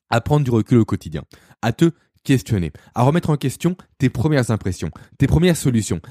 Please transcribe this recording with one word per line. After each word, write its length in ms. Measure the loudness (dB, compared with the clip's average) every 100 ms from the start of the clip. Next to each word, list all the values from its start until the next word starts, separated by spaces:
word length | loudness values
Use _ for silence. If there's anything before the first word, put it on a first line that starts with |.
| -4
à 100 | -2
prendre 240 | 0 0
du 60 | 2
recul 280 | 0 4 2
au 60 |
quotidien, 380 | 2 -2 -8 -12 -12 -18 _ _
à 100 | -6
te 200 | 2 0 0 _ _
questionner, 480 | -2 -2 0 -4 -4 -8 _
à 80 | -2
remettre 280 | 0 2 0
en 60 | -2
question 400 | -4 -4 -4 -4 _ -4
tes 120 | -2
premières 400 | 0 0 0 0
impressions, 400 | -2 -4 -6 -8 -12 -20 -2
tes 80 | 0
premières 300 | 2 2 2
solutions, 440 | 0 -2 -2 -6 -8